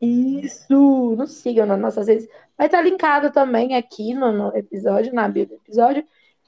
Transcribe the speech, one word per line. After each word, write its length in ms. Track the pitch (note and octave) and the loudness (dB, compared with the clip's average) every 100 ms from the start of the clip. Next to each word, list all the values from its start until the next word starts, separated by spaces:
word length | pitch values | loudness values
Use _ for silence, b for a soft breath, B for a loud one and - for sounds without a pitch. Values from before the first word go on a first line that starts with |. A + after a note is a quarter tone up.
Isso! 1120 | A#3+ A#3+ C4 C#4 C#4+ - - C#4 C#4 C4+ A#3+ A3+ | -2 0 0 -4 -8 -10 0 4 4 4 0 -2
Nos 180 | D4 | -6
sigam 340 | - B3 A3+ G#3 | -8 -4 0 0
nas 120 | G3 | 0
nossas 280 | A3 A3 G#3 | -2 -2 0
redes. 200 | A3 - b b - | 0 -2 b b -4
Vai 100 | D4+ | 0
tá 140 | F4+ | 2
linkado 500 | E4+ F#4 D#4+ C#4+ C#4+ | 2 0 0 2 2
também 440 | D4 C4+ A3+ B3+ B3+ | 2 2 0 0 -2
aqui 380 | B3 - G#3+ | -6 -10 -8
no, 180 | C4 B3 | -2 -2
no 260 | G#3 G3+ - | -2 -2 -6
episódio, 560 | G3+ G3+ G#3+ G3+ A3+ | -8 -6 -2 0 0
na 140 | B3 G#3 | -2 -2
bio 180 | G3+ - | -2 -6
do 80 | - | -8
episódio. 480 | _ G#3+ A#3+ C#4 D#4 _ _ _ | _ 0 2 0 -6 _ _ _